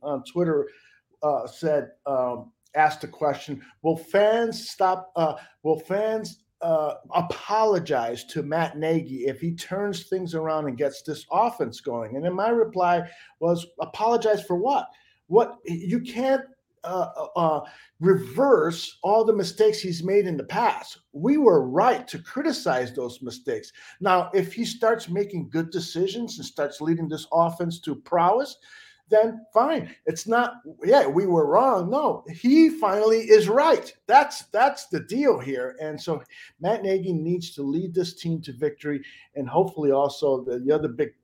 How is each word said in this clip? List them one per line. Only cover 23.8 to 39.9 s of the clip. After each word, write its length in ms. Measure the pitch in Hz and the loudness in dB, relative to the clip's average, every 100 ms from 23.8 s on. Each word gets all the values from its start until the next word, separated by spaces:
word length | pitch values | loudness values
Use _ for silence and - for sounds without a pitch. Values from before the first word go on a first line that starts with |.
| - - | -20 -6
Now, 300 | 180 185 170 | 0 0 2
if 200 | 202 - | -2 -2
he 120 | - 233 | -6 -8
starts 440 | - 220 226 170 | -2 0 0 -4
making 400 | 190 202 180 123 | -6 -4 -6 -6
good 220 | 160 165 | -6 -4
decisions 680 | 180 170 165 190 226 226 - | -6 -8 -4 -4 -4 -10 -10
and 80 | 127 | -14
starts 360 | - 143 - | -6 -8 -4
leading 260 | 156 170 156 | -2 -2 -2
this 180 | 156 - | -8 -2
offense 480 | 165 170 165 170 170 | 0 0 0 -8 -6
to 140 | 156 139 | -10 -10
prowess, 600 | - 175 175 233 277 - _ - - _ _ | -2 0 2 2 -2 -10 _ -20 -20 _ _
then 360 | 214 226 226 - | 2 2 -2 -2
fine. 400 | 220 277 294 - - 160 | 0 2 -2 -6 -8 -8
It's 220 | 165 214 | -6 0
not, 280 | 233 240 - 151 - | 0 0 -6 -20 -8
yeah, 240 | 170 269 139 | 4 4 6
we 180 | 156 196 | 0 2
were 200 | 170 147 | 2 4
wrong." 420 | 185 262 196 175 | 4 4 2 0
No, 340 | 277 277 180 - | 0 0 -2 -8
he 380 | 165 240 311 320 | -4 4 6 6
finally 500 | - 208 208 220 226 | 4 0 2 4 2
is 280 | 220 214 180 | 8 6 8
right. 440 | 240 320 254 - - - | 4 4 2 0 -18 4
That's, 360 | 262 285 - - | 6 6 -4 -6
that's 400 | 208 269 277 - | 0 0 0 -8
the 140 | 160 | -8
deal 380 | - 240 285 131 | -4 0 2 2
here. 360 | 131 127 127 127 | -2 -6 -6 -8
And 180 | 156 151 | -10 -8
so 220 | - 143 - - - _ | -6 -6 -8 -20 -20 _
Matt 240 | 185 220 | -4 -2
Nagy 300 | 190 190 180 | 0 -2 0
needs 380 | 165 160 180 170 - | -4 -2 -4 -6 -8
to 80 | |
lead 300 | 139 160 185 | -4 -4 -4
this 200 | 175 170 - | -4 -4 -6
team 260 | 170 160 | -6 -6
to 100 | - | -8
victory. 500 | 120 147 147 147 143 - - _ 143 | -6 -6 -4 -8 -8 -8 -20 _ -10
And 120 | 123 | -2
hopefully 440 | 156 180 - 143 | 0 0 0 2